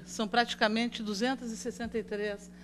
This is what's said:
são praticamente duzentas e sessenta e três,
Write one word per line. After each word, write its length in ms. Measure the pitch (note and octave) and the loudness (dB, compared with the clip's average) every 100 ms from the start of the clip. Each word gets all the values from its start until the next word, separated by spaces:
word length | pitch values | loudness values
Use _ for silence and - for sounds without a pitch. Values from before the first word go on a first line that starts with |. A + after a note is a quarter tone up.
| - | -6
são 220 | - G#3+ | -2 2
praticamente 760 | A#3 A#3 - A3 A3 A#3+ A#3+ | 4 4 4 4 4 2 -2
duzentas 480 | G#3+ G3 A#3+ C4 A#3+ | -2 0 2 0 -4
e 40 | A3 | -6
sessenta 440 | B3 A3 A#3 A3+ | -6 -4 -4 -4
e 40 | |
três, 460 | F#3+ G#3 G#3 G3+ - - | -2 -2 -2 -4 -10 -16